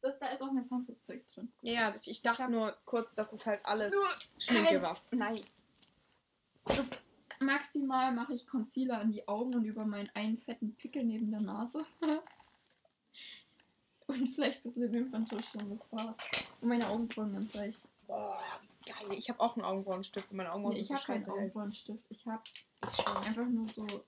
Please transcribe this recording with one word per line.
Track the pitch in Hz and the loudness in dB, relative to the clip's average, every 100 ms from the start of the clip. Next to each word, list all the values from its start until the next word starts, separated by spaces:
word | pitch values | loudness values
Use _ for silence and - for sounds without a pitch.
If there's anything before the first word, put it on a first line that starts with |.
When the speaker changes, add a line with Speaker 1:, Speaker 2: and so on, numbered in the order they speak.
Speaker 1:
das, | 269 277 | -2 -2
da | 269 | -4
ist | 262 | -2
auch | 269 | 0
mein | 269 240 | 0 0
Zahnputzzeug | 247 247 - - - - | -2 -4 -10 -12 -14 -14
drin. | - 226 _ | -12 -12 _
Speaker 2:
Ja, | 240 233 220 | -2 2 2
ich, | 208 | 0
ich | - | -6
Speaker 1:
Ich | 233 | -2
Speaker 2:
dachte | 240 233 | 2 2
Speaker 1:
hab | 254 | 2
Speaker 2:
nur | 233 220 - - | 2 2 -2 -2
kurz, | 240 226 | -2 0
dass | - 214 | -2 -4
es | 220 - | -2 0
halt | 208 | 0
alles | - 214 208 | 2 2 4
Speaker 1:
nur | 403 392 - - - | 4 4 0 -8 -6
Speaker 2:
Schminke | - 240 330 | 4 6 8
Speaker 1:
kein | 285 | 6
Speaker 2:
war. | 175 180 - | 4 -4 -2
Speaker 1:
Nein. | 247 208 220 - _ _ _ - _ _ _ _ _ _ _ | 0 0 -2 -8 _ _ _ -20 _ _ _ _ _ _ _
Das, | - - 247 - - _ _ - | 0 2 2 -4 -12 _ _ 0
maximal | 277 285 - 294 269 262 262 | 2 2 0 -2 2 4 4
mache | 240 247 | 2 0
ich | 247 - | -4 0
Concealer | 262 220 - 254 233 | 0 0 0 0 4
an | 214 | 2
die | 208 - | 2 0
Augen | 208 247 | 0 2
und | 247 | 2
über | 214 214 | 2 0
meinen | 214 202 202 | -2 0 -4
einen | - 214 226 | -2 0 0
fetten | - 233 214 | -2 -4 -4
Pickel | - 240 294 | -4 -6 0
neben | 233 220 214 | 2 2 0
der | 214 | 0
Nase. | 202 202 240 294 311 - | 0 0 -2 -4 -6 -2
<laughs> | 311 311 - - - _ _ _ _ _ _ - - - _ _ - _ _ _ - | 2 2 0 -18 -20 _ _ _ _ _ _ -16 -16 -16 _ _ -20 _ _ _ -6
Und | 262 254 | 0 0
vielleicht | - 285 - | 2 0 0
ein | |
bisschen | 233 240 240 | -8 -2 0
Wimperntusche | 233 262 233 220 208 233 214 | 2 0 0 -2 -2 -6 -6
und | 208 208 | -6 -6
das | - | -8
war's. | 226 226 226 - - - - | -6 -6 -6 -2 -2 -4 -2
Und | 233 | 2
meine | 240 208 | 2 2
Augenbrauen | 214 233 - 214 | 0 -2 -2 -2
ganz | 196 214 | -2 -4
weich. | 208 202 226 - _ - | -4 -6 -6 -16 _ -6
Speaker 2:
Boah, | - 208 - - - - _ | -4 -4 -4 -6 -8 -12 _
geil. | - - 208 202 | -12 -10 -4 -4
Ich | - | -4
hab | 233 | 2
auch | 233 233 | 4 4
einen | |
Augenbrauenstift, | 185 190 196 185 196 - - | 0 -2 0 -2 -2 -6 -6
und | 196 | -6
meine | 180 | -4
Augenbrauen | 185 202 | -2 0
Speaker 1:
Nee, | 202 | 0
Speaker 2:
sind | |
Speaker 1:
ich | 214 | 0
Speaker 2:
so | 277 | -2
Speaker 1:
hab | - | 0
keinen | 233 | -2
Speaker 2:
scheiße | 202 | -2
hell. | 196 | -2
Speaker 1:
Augenbrauenstift. | 196 214 202 208 - 214 _ | -2 -2 -6 -6 -10 -12 _
Ich | - - | -14 -6
hab | 226 - | -6 -6
Speaker 2:
Ich | - - _ - - | -12 -12 _ -4 0
schon. | - - | 2 2
Speaker 1:
einfach | 196 226 247 | -2 0 0
nur | 226 220 | 0 -2
so | - 214 202 | -6 -6 -6